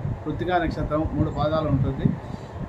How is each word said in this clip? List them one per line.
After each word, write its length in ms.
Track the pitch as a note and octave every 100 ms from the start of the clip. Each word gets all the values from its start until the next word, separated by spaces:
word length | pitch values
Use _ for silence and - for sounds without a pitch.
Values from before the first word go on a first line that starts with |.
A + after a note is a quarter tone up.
| - -
కృత్తికా 340 | D#3+ C#3 E3+ F3+
నక్షత్రం 500 | D#3+ D#3+ C#3+ D3+ D#3+
మూడు 180 | D3+ D#3
పాదాలు 380 | C#3+ D3+ D#3+ D3+
ఉంటుంది. 360 | C3+ C3+ C3+ F3+ - - - - -